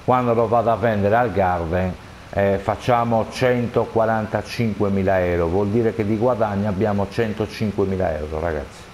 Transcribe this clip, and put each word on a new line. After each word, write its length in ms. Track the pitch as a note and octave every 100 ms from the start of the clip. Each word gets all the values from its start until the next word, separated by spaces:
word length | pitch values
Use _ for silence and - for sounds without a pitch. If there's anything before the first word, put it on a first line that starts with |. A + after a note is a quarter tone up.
Quando 300 | - B2+ A#2+
lo 160 | A#2 A2+
vado 200 | A#2+ A2
a 60 | A2
vendere 400 | A2+ G#2+ G2+ A2+
al 160 | B2
Garden, 600 | F#2 F#2 F2+ E2+ F2+ F#2 F2 - - - -
eh, 240 | G2+ G2
facciamo 640 | G2+ G2+ - A#2+ A#2 A2+ G#2+
centoquarantacinquemila 1900 | - B2+ B2 A#2 A#2+ G#2+ A2+ A2 A2+ G#2+ G#2+ G2+ - A#2 G2+ G#2 G2 F#2+ F#2+
euro, 240 | F2+ E2+ E2+
vuol 220 | F#2 G#2
dire 260 | A2 A2+ G#2
che 100 | G#2
di 120 | A2
guadagno 500 | A#2+ A#2 A2 G2+ G#2
abbiamo 400 | F#2 G#2+ G2+ G2
centocinquemila 1080 | - A2+ G2+ G#2 - G#2+ G2 F#2+ F#2+ F2+ D#2
euro, 240 | D2+ D#2
ragazzi. 400 | E2+ D#2 C#2+ - -